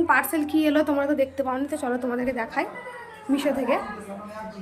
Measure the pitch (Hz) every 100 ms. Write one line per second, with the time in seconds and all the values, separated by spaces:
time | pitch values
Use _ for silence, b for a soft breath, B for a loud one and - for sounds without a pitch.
0 | 330 269 269 330 294 311 302 294 311 277
1 | 277 277 269 269 262 254 285 302 254 247
2 | 247 240 247 254 226 - 349 - - -
3 | - - - 277 294 269 247 339 - -
4 | 196 196 208 214 196 196